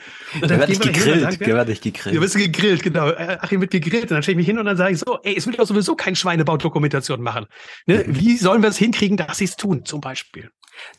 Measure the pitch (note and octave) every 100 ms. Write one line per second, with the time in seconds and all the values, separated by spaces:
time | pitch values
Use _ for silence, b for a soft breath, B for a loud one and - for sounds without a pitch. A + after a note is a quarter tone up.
0 | B B B D#3+ D#3 F3 D3 F#3+ A3 D3+
1 | G#3 E3 D3+ F#2+ A2+ A2+ A#2 G#2+ A2 -
2 | G2+ C3 F#3+ G3+ G3 D#3 G#3 F3 F3+ E3
3 | D3+ E3 E3+ F3+ - G3 F#3+ F#3 D#3+ A#3
4 | F#3 D#3 D3+ F3 F3+ A3+ G#3 F3+ F#3 E3+
5 | - A3+ G3+ A3 A3+ - G#3+ G#3 F#3+ E4
6 | - F#3 F#3 E3+ D3+ D#3 E3 D3+ D3 C#3+
7 | C3+ B2+ A#2+ A2+ G#2 B B B B G#3
8 | - C#3 G#3+ A#3+ F#3 A3 G#3+ F#3+ A3+ A3
9 | G3+ G3 D#3 - F#3 - G#3 D3+ - D3+
10 | C3+ C3 - - - _ _ B B